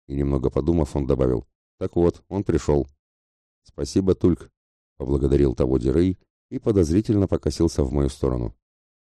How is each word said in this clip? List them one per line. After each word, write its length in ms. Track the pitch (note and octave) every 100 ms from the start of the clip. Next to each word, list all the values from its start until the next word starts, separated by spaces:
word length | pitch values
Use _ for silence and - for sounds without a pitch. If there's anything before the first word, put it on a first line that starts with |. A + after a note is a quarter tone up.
| -
и, 80 |
немного 360 | C#2 C#2 C#2 B1
подумав, 460 | C2+ D2 E2+ D2+ D2
он 100 | C2
добавил: 400 | B1+ B1+ A#1 - _ _ -
"Так 180 | F#2 F2
вот, 280 | E2+ - -
он 160 | F#2+
пришел". 420 | - D#2+ - D2 C2+ _ _ _ _ _ _ _
"Спасибо, 520 | _ - C#2+ G2 F#2+
Тульк", 360 | E2+ F#2 D#2+ - _ _ _ _ -
поблагодарил 580 | C2 C#2 C2+ C#2 C#2
того 220 | A#1+ C2 C2
Дирей 400 | B1 C#2 F#2 F#2 _ _ _
и 80 | B2+
подозрительно 680 | B2 G2+ D#2 F2+ A2 G#2 F#2+
покосился 540 | E2+ D#2 - E2 -
в 80 | C2
мою 160 | C#2 C#2
сторону. 480 | - C2+ B1 A1+ - _ _ _ _ _